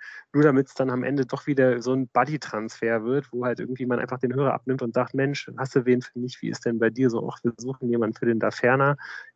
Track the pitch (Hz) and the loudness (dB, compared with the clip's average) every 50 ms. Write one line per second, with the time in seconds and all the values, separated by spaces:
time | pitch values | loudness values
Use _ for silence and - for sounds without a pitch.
0 | - - - - - _ - 143 147 156 131 131 135 - - - 135 131 127 127 | -20 -20 -18 -20 -12 _ 4 4 6 6 6 4 2 0 -2 -2 -2 0 0 -2
1 | 123 127 143 143 131 120 - 139 - 151 143 135 131 127 123 123 117 123 131 135 | -2 -2 0 -2 -2 -2 -4 -6 -4 0 2 4 4 4 4 2 0 0 0 0
2 | 131 - - 127 127 135 151 139 - - - 107 110 107 - - - 113 117 113 | -2 0 0 0 0 0 -2 -6 -6 -6 -6 -6 -6 -8 -6 -4 -2 0 0 0
3 | 107 117 131 143 139 - - 123 123 123 117 117 120 113 131 127 131 123 123 120 | 0 0 -2 -2 -2 -4 -6 -4 -2 -2 -2 -4 -4 -6 -6 -4 -2 -2 -2 -2
4 | - 123 127 127 - 120 123 135 143 131 - - - 131 131 131 127 117 - 127 | -2 -4 -4 -2 -2 -2 0 2 2 2 0 0 -2 -4 -4 -2 -2 -2 0 0
5 | 123 - - 135 135 143 139 - - - - - 131 135 - 135 120 127 123 123 | -2 0 0 0 0 0 -2 -4 -8 -10 -8 -8 -4 0 0 2 4 4 2 2
6 | 123 - - 123 123 127 - - - - - - - 123 117 110 117 113 113 123 | 0 -4 -8 -8 -8 -8 -8 -8 -8 -6 -6 -4 -2 -2 0 2 0 0 2 2
7 | 131 123 113 113 - - - - - 120 117 - 117 131 131 - 131 117 120 120 | 2 2 2 0 -4 -6 -6 -6 -4 -4 -4 -4 -8 -10 -8 -4 -2 -2 0 0
8 | 113 107 113 - - 117 113 110 110 110 - - - 120 127 135 139 143 143 139 | 0 0 -2 -2 0 0 0 2 0 -2 0 0 2 2 4 4 4 2 2 0
9 | - - - - - - _ | -4 -12 -16 -16 -18 -18 _